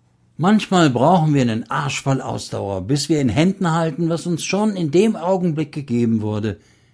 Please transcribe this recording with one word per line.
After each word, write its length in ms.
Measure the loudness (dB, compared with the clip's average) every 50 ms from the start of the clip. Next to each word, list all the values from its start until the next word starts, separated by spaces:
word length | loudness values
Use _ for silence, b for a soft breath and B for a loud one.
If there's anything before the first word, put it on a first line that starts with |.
| _ _ _ _ _ _ _
Manchmal 520 | -2 2 2 2 2 2 0 2 4 4 4
brauchen 460 | 4 4 4 4 4 4 4 4 2
wir 80 | 2
einen 280 | 2 2 0 -2 -6 -6
Arsch 300 | -6 -4 -4 -4 -6 -4
voll 220 | -2 -2 -2 -2
Ausdauer, 580 | -2 -6 -8 -8 -8 -8 -8 -8 -6 -4 -6 -6
bis 300 | -2 -2 -2 -2 0 0
wir 100 | 0 2
in 80 | 2 0
Händen 440 | 2 2 2 2 0 0 -2 0
halten, 360 | 0 0 0 -2 -2 -2 -2 -2
was 180 | -2 -4 -4
uns 160 | -4 -4 -4
schon 320 | -4 -4 -2 0 0 -2 -2
in 160 | -2 -4 2
dem 240 | 2 4 4 4 0
Augenblick 560 | -2 -2 -2 0 0 0 -2 0 -2 -4 -6
gegeben 520 | -6 -10 -6 -2 0 2 2 2 2 0
wurde, 360 | 0 -2 -2 -2 -2 -4 -6 b b b b b b b